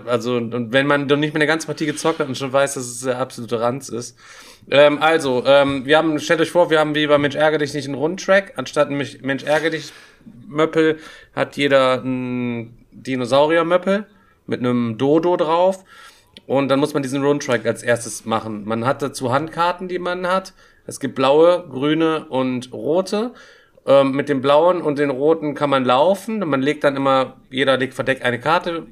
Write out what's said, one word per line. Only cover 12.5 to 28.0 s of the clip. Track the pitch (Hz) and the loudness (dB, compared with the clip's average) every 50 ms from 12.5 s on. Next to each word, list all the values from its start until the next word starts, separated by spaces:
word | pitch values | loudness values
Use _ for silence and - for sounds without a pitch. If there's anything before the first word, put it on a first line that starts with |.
| 120 117 113 117 - - - _ | -4 -6 -8 -10 -16 -20 -20 _
Dinosaurier-Möppel | - - 120 127 131 127 123 110 131 139 147 151 165 170 165 165 180 180 180 190 196 202 208 - _ _ _ _ _ _ _ | -20 -14 -8 -6 -6 -4 -2 2 4 4 4 4 4 2 2 2 0 0 2 0 -2 -2 -4 -8 _ _ _ _ _ _ _
mit | - 117 - | -8 -6 -4
einem | 120 123 123 123 120 117 113 | -2 -2 0 0 -2 -4 -2
Dodo | 110 135 139 151 165 160 175 175 | 0 2 2 2 4 2 2 0
drauf. | - 175 151 160 170 180 190 190 190 - _ - - - - - _ _ _ _ - - | 0 0 0 2 2 2 2 0 -2 -8 _ -20 -20 -20 -20 -20 _ _ _ _ -20 -8
Und | - 120 135 139 123 | -2 -2 0 0 2
dann | 139 135 | 2 0
muss | 143 139 - | 0 0 -2
man | 147 135 | -4 -4
diesen | 131 131 143 135 | -4 -4 -2 0
Rundtrack | 143 143 143 - - 123 113 107 | 0 0 0 0 -2 -2 0 0
als | 117 110 - - | -4 -4 -2 -2
erstes | 123 117 113 - 113 - - - | -2 -2 -2 -2 -8 -12 -12 -6
machen. | 110 110 107 107 110 107 104 101 | -4 -4 -4 -4 -6 -10 -10 -6
Man | 107 113 117 113 | -6 -4 -2 -2
hat | 127 143 - | -2 -2 -2
dazu | 147 131 - - 135 120 | -4 -8 -6 -6 -4 -2
Handkarten, | 123 139 156 156 - 165 170 180 180 - 190 | -2 -2 -2 -4 -4 -2 -2 -2 -2 -4 -8
die | 180 185 175 | -8 -8 -6
man | 180 180 180 180 180 | -6 -6 -6 -4 -2
hat. | 180 185 190 190 - - - - _ _ _ _ | -2 -2 -2 -2 -6 -14 -20 -20 _ _ _ _
Es | - 123 - | -16 -10 -8
gibt | - 127 - | -8 -6 -2
blaue, | - 135 131 143 151 165 175 180 170 170 147 | 0 2 4 6 6 6 6 4 2 -2 -8
grüne | 127 127 135 151 156 160 165 160 160 151 - - | -6 -4 -2 0 2 2 2 0 0 -2 -4 -4
und | 127 131 131 127 127 123 120 - - | -4 -2 -2 -2 -2 -4 -8 -10 -12
rote. | 110 110 131 156 185 190 - 214 208 226 247 240 - - - - _ _ _ _ _ _ | -8 -4 -2 -2 -2 -2 -2 -4 -4 -4 -6 -8 -14 -20 -20 -20 _ _ _ _ _ _
Ähm, | - 135 139 139 135 131 | 4 4 6 6 4 0
mit | 139 139 143 | -2 -2 -2
dem | 143 131 | -2 0
blauen | 120 139 143 151 165 180 180 175 | 2 4 4 6 4 4 2 2
und | 151 151 143 | 0 -2 -2
den | 139 147 143 | 0 -2 -2
roten | 135 127 143 156 160 160 151 151 135 | 0 0 2 2 2 2 0 -4 -4
kann | - 147 143 | -2 0 0
man | 139 135 127 | 2 2 2
laufen. | 127 123 131 151 180 196 196 - - 220 214 | 4 4 4 4 4 2 0 -4 -6 -6 -4
Und | 190 160 | -2 -2
man | 143 131 | 0 0
legt | 131 143 147 147 - | 0 -2 -2 0 0
dann | 147 135 | 0 0
immer, | 139 139 135 135 135 131 127 - - - _ | 0 0 2 2 2 0 -2 -6 -14 -20 _
jeder | 131 127 139 135 131 | -4 -2 0 2 2
legt | 123 131 127 - | 0 0 -4 -4
verdeckt | - | -4